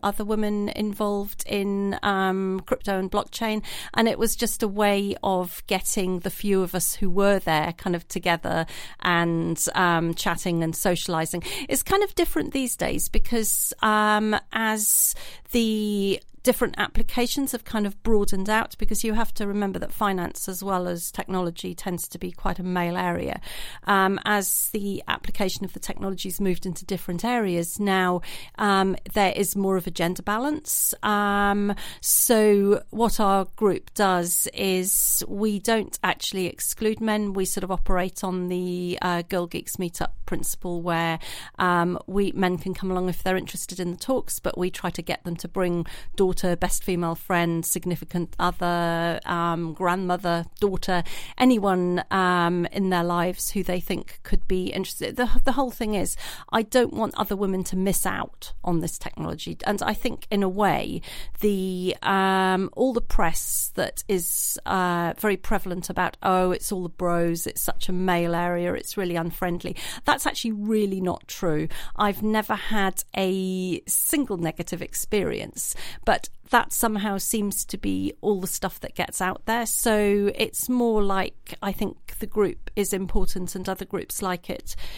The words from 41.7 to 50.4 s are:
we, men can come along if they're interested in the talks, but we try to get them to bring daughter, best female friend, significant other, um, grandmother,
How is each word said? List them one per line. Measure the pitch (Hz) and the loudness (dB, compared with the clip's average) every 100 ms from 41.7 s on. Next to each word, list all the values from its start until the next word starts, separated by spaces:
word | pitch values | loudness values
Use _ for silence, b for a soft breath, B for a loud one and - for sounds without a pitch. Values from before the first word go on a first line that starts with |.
| 175 175 175 - | 4 2 0 -2
we, | 190 202 | 0 0
men | - 185 175 | 2 0 0
can | 190 | -4
come | 185 190 | -4 -2
along | 185 180 | 0 0
if | 175 | 0
they're | 190 185 | 0 -2
interested | - - - 180 | -2 -10 -10 -6
in | 175 | -6
the | 175 | -4
talks, | - 262 - - | -2 0 0 -2
but | - - | -4 -2
we | 180 | -4
try | - - | -2 -6
to | - | -4
get | 165 - 175 | -6 -6 -6
them | 170 | -8
to | 170 | -6
bring | 196 180 175 165 B B - | -2 0 0 -4 B B 2
daughter, | 185 180 190 175 | 2 4 0 0
best | 180 - | 0 0
female | - 180 170 165 | 0 -2 -2 -4
friend, | - 175 170 165 165 | 0 2 2 0 -2
significant | 175 180 170 - 175 185 - | -4 -2 -4 -4 -4 -4 0
other, | 175 - 175 175 170 165 170 - - | 0 0 0 0 0 0 0 -2 -4
um, | 170 170 170 165 | -2 0 0 -4
grandmother, | - 180 185 180 180 175 170 | -2 0 0 0 0 0 -2